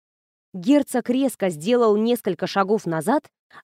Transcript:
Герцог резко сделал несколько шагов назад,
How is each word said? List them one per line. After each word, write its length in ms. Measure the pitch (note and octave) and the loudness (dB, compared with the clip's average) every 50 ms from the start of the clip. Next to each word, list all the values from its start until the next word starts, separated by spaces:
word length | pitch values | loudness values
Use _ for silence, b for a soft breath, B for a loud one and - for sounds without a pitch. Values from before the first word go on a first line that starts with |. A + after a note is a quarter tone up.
| _ _ _ _ _ _ _ _ _ _ - | _ _ _ _ _ _ _ _ _ _ -16
Герцог 560 | F#3+ E3+ G#3+ C#4+ D4 C4+ - - B3 - - | -6 0 2 2 2 2 0 -4 -4 -2 -2
резко 380 | B3 C4 C#4 B3+ - - G3 F#3 | -2 0 0 -2 -2 -2 -4 -4
сделал 480 | D#3+ D3 D#3 G#3 B3 B3 A#3 A3 G#3 | -4 -4 -2 0 2 2 4 4 4
несколько 500 | G#3+ A3 A#3 A#3+ A#3+ - G#3 F3 - F#3+ | 2 2 0 0 -2 -2 -6 -4 -4 -6
шагов 400 | E3 - G3 G3 F#3+ A3 G#3 - | -4 -2 -2 0 0 0 -2 -2
назад, 420 | E3+ E3 D#3+ C#3+ F#3 C4 D4+ - - _ _ _ B B B | -4 -6 -4 -2 0 0 0 -2 -6 _ _ _ B B B